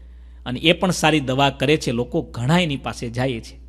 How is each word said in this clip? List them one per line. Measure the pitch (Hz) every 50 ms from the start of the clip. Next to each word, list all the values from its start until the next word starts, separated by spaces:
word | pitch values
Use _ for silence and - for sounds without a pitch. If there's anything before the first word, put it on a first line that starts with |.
| - - - - - - - - -
અને | 127 123 120
એ | - 160 180
પણ | 175 202 185
સારી | 165 - 170 156 151 156
દવા | 135 123 131 135 139 139
કરે | 135 - 131 135 156
છે, | 156 - 151 120
લોકો | 117 120 - - 165 135
ઘણા | - - 120 120 131 165 180
એની | 180 156 139
પાસે | - - 120 107 - 131 117
જાય | 110 123 127 139 123 113
છે. | - - - - -